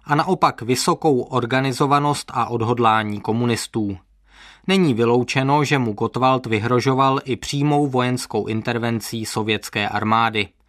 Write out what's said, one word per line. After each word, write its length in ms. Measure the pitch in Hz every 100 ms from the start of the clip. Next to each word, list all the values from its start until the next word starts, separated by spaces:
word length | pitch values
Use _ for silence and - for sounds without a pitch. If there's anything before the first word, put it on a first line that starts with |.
a 100 | -
naopak 480 | 147 170 190 151 -
vysokou 580 | 113 123 - 165 160 127
organizovanost 1080 | 110 127 117 131 135 120 143 143 147 143 -
a 120 | 123 113
odhodlání 720 | 120 113 120 113 110 107 104
komunistů. 760 | 104 113 120 110 - 117 101 95 _ _ _ - - - -
Není 280 | 190 165
vyloučeno, 720 | 110 117 123 120 135 135 147
že 140 | 139 143
mu 140 | 117
Gottwald 540 | 101 110 120 131 131 113
vyhrožoval 760 | 110 113 123 135 131 135 135
i 120 | 135 113
přímou 500 | - 143 147 147 147
vojenskou 600 | 127 123 123 - 107 107
intervencí 800 | 110 113 117 117 117 - 117 107
sovětské 600 | 113 107 104 - 110 104
armády. 600 | 104 107 113 117 107 95 _